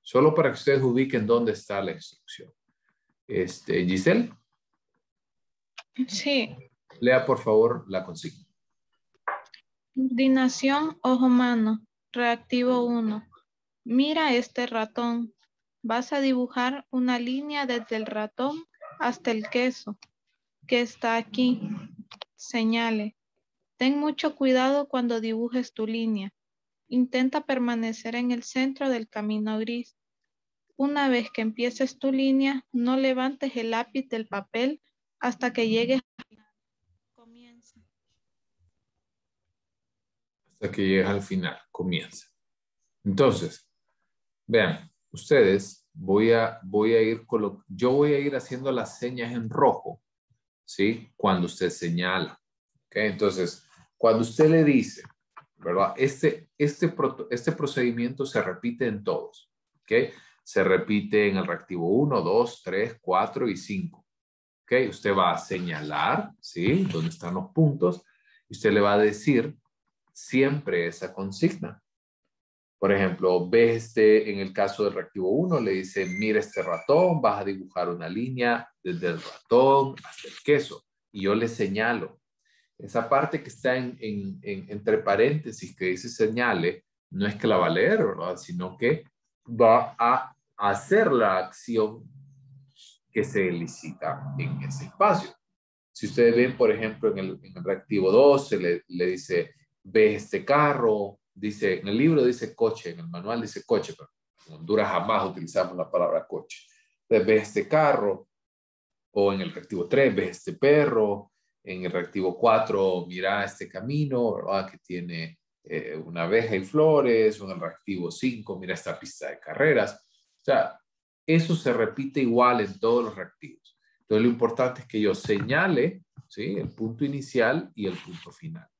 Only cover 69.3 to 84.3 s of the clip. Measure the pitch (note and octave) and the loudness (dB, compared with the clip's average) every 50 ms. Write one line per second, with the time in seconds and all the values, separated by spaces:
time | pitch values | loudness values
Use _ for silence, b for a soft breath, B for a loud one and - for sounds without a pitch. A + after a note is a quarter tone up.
69.3 | C3+ A#2 - D3+ - _ _ _ _ _ _ _ _ _ _ _ _ - - - | 2 2 2 -2 -8 _ _ _ _ _ _ _ _ _ _ _ _ -20 -12 -2
70.3 | - C3 C3+ C3+ D3 D3 - G2+ F2+ F2 E2 E2+ - - F#2+ F#2 - F#2+ G2 G2 | 0 2 2 2 0 -2 -4 -2 -2 -2 -2 -4 -6 -8 -12 -12 -10 -8 -10 -8
71.3 | G2 - E3 E3 - - - - - _ _ _ _ _ _ _ _ _ _ _ | -4 0 0 0 0 -2 -12 -12 -12 _ _ _ _ _ _ _ _ _ _ _
72.3 | _ _ _ _ _ _ _ _ _ _ G2 G2 G2+ G2 G2 F#2 F2 - F#2 F#2 | _ _ _ _ _ _ _ _ _ _ 0 2 2 2 2 0 0 0 2 2
73.3 | F2+ F2+ F2 F2 G2+ A#2 A#2 A#2 A#2 A2+ A2+ - - A2+ G#2+ G#2+ G#2+ A2 G#2+ G#2+ | 4 2 2 4 6 6 6 6 4 0 -4 -4 2 6 8 8 8 6 4 0
74.3 | G2+ G2 G2 F#2 F#2 A2 G2+ G2 - - G#2+ G2 - F#2+ F2+ - _ G2+ F2+ F#2 | -6 -6 -6 -6 -2 -2 -2 -2 0 -2 -2 -2 -2 -4 -10 -8 _ -4 -2 0
75.3 | G#2+ C#3+ F3+ F#3 E3 C3+ A2+ G2 F#2+ F#2+ F#2+ - - G2 F#2+ F2+ F2+ G2 G#2+ G#2+ | 2 0 2 0 0 0 0 0 -2 -2 -4 -6 -4 -4 -4 -4 -4 -2 -2 2
76.3 | G#2+ G#2+ - - - - - F2+ E2+ D#2 - - C#3+ E3 F#3 F3+ E3+ D3 B2 G#2+ | 0 0 0 -2 -6 -6 -4 -4 -6 -6 0 2 4 4 4 4 2 2 2 0
77.3 | G2+ G2+ G2 G2+ G2 F#2+ F#2 F2 _ F2+ F2 F2 F2 F2 E2 D#2+ F2+ G#2+ B2 C3 | 0 0 -4 -6 -6 -6 -10 -8 _ -4 -4 -4 -4 -6 -8 -8 -6 -6 -6 -6
78.3 | B2+ B2 A#2+ A#2+ A#2+ A#2+ A#2+ - _ _ - F#2 F2 E2 F2 F2 E2 D#2+ - - | -4 0 0 0 0 0 -4 -12 _ _ -8 -8 -6 -4 -4 -4 -4 -4 -10 -14
79.3 | - - _ _ A#2 B2 C3 C3+ C3+ C3+ C3+ C3+ - - - - - - - - | -18 -18 _ _ 6 6 8 8 6 6 4 2 -4 -12 -16 -20 -20 -18 -18 -18
80.3 | - - - - D3 C#3 - - - - _ _ _ _ _ _ - G2+ F#2+ G2 | -20 -8 0 2 2 2 2 -4 -14 -18 _ _ _ _ _ _ -10 -2 0 0
81.3 | G#2 A2+ A#2 A2+ A#2 - G#2+ F#2+ G2 G#2+ A2 A#2 A#2+ G#2 E2 - - _ _ _ | 2 2 0 -2 -2 -2 -2 -2 0 0 0 0 0 -2 -6 -10 -14 _ _ _
82.3 | _ _ _ _ _ _ _ _ _ - - G#2 - A#2 A2+ - C#3 C#3 D3+ D3 | _ _ _ _ _ _ _ _ _ -20 -18 -4 -4 -4 0 2 2 2 2 0
83.3 | - - - - - - - B2+ B2+ C3 B2+ B2 B2 - A#2+ G#2+ G#2 G2+ G2 G2 | -4 -8 -8 -10 -16 -4 -2 -2 -2 -2 -4 -8 -10 -10 -10 -8 -6 -6 -8 -8